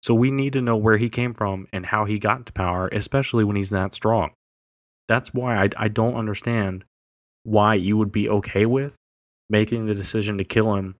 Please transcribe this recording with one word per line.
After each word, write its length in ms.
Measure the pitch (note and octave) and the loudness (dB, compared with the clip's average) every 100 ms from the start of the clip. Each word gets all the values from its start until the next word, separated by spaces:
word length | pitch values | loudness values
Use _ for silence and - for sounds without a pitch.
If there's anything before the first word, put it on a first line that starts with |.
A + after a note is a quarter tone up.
So 120 | - | 2
we 160 | A#2 B2+ | 2 2
need 220 | C3+ C#3 | 0 -2
to 80 | C3+ | 0
know 160 | B2 A2+ | 0 2
where 220 | A2 G#2+ | 4 2
he 100 | A#2 | 2
came 240 | A2+ B2 | -2 -4
from 360 | A2+ G#2 F#2+ F#2+ | -2 -4 -4 -8
and 140 | G2 F2+ | -10 -2
how 180 | A2 | -2
he 140 | G#2+ G#2+ | 0 -2
got 260 | G#2 B2+ B2 | 0 -2 -4
to 60 | |
power, 360 | - G#2+ F2+ F#2+ | -4 -2 0 -2
especially 540 | G#2+ G2+ C3+ C3+ A#2 | -4 -2 -2 0 2
when 140 | G#2 G2+ | 2 0
he's 140 | G2 | -2
that 240 | G2 F#2+ | -2 -2
strong. 380 | - A2 A2+ E2 _ _ _ _ _ _ _ _ | -2 0 2 0 _ _ _ _ _ _ _ _
That's 240 | A#2 - | -2 0
why 240 | B2+ B2+ A2 | -4 -2 2
I, 140 | G2 - | 2 0
I 120 | A2 | -4
don't 280 | G#2+ A2+ A#2+ | 0 0 0
understand 680 | A2 G2+ - A#2 G2 F#2 - _ _ _ _ _ | -6 -6 -2 -2 -2 -6 -14 _ _ _ _ _
why 320 | - G#2+ G#2 G#2+ | 0 2 4 4
you 200 | F#2 G#2+ | 2 2
would 160 | G#2 | 2
be 160 | G2+ G#2 | 0 0
okay 380 | G#2 - G2 A2 | 0 0 2 2
with 280 | C3 C#3 - _ _ _ _ _ | 2 -2 -12 _ _ _ _ _
making 380 | G#2+ G#2+ A#2 A2 | 0 2 0 -2
the 80 | |
decision 420 | G#2 F#2+ A2+ G#2 G2+ | -2 -2 -4 -2 -4
to 80 | |
kill 300 | G2 - A2 | -2 0 2
him 220 | G2+ F#2+ F#2 | 0 -4 -10